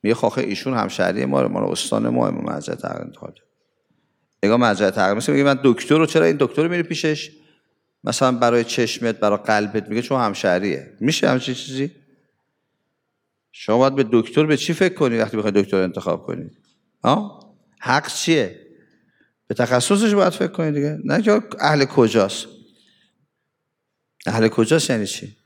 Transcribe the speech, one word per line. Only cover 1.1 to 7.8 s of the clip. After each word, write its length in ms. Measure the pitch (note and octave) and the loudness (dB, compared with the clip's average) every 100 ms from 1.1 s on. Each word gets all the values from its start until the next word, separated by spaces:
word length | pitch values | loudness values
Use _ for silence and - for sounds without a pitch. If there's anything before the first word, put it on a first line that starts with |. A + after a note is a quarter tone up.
| F#2+ C2 | 0 -2
ما 160 | C2+ | 0
رو، 80 | A#1+ | 0
ما 100 | G1+ | -2
رو 80 | G1+ | -4
استان 420 | - - A1 A1+ | -4 -2 -2 0
ما، 220 | A#1+ A1 | 0 0
ما 100 | G1+ | -2
مرجع 340 | - C#2+ - G1+ | -6 -8 -8 -8
تقلید 260 | G1+ G1+ | -8 -10
انتخاب 280 | G1+ - - | -12 -16 -20
کردیم. 140 | - _ _ _ _ _ _ _ _ _ _ | -20 _ _ _ _ _ _ _ _ _ _
نگاه 140 | G2+ A#2+ | 0 4
مرجع 320 | A#2+ G2 G2+ | 2 2 0
تقلید. 280 | G2 F#2+ G#2 | 2 0 0
مثلاً 180 | - C#3+ | 0 2
میگه 100 | C#3 | 2
من 140 | C3+ | 4
دکتر 340 | C3+ A#2+ - D3+ | 2 2 2 2
رو، 80 | D#3+ | 4
چرا 200 | D#3+ E3 | 4 2
این 120 | D3 | 2
دکتر 240 | B2+ - | 0 0
رو 60 | E3 | -2
می‌ری 140 | F3 | -2
پیشش؟ 480 | E3+ D#3+ D#3+ D3+ - _ _ _ _ _ | -4 -4 -2 -4 -8 _ _ _ _ _